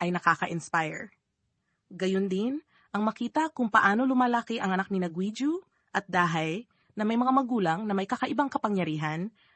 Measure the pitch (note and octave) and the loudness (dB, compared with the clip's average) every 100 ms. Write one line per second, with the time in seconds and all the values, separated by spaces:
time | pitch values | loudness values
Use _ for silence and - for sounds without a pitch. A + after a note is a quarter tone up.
0 | F3 F3+ E3+ D#3+ F3+ E3+ - C#3+ D#3 C#3+ | -2 0 2 2 0 -4 -2 -2 -2 -6
1 | G#3 - _ _ _ _ _ _ _ F3 | -12 -16 _ _ _ _ _ _ _ -4
2 | F#3+ F#3+ G3 F#3 A#3 D4 - _ _ G3+ | 0 0 0 0 -2 -4 -8 _ _ -2
3 | G#3+ - A#3+ D4+ D#4+ - A#3 - G3 G#3 | -2 -2 -2 0 -2 0 2 4 4 4
4 | C4 B3+ B3 A#3+ A#3 A3+ F#3+ F#3 F#3+ F#3+ | 4 4 4 2 -2 -4 0 0 0 -2
5 | F3+ E3 G3 A3 C#4 F4 - _ _ G3+ | -2 -2 -4 -2 -2 -2 -6 _ _ -4
6 | - F3+ F3 D#3+ D#3+ F3+ B3 _ _ - | 0 0 2 0 -2 -4 -8 _ _ -4
7 | G#3+ A#3 B3 C4 B3 A#3+ F3 E3 A3 G3 | 0 2 4 2 2 0 0 0 0 -2
8 | G3 B3 - A3+ C#4 - G#3+ G3 D#3+ D#3 | -2 -2 -2 0 0 -2 -2 0 0 -2
9 | D3+ D#3 G3+ - _ | -2 -4 -6 -10 _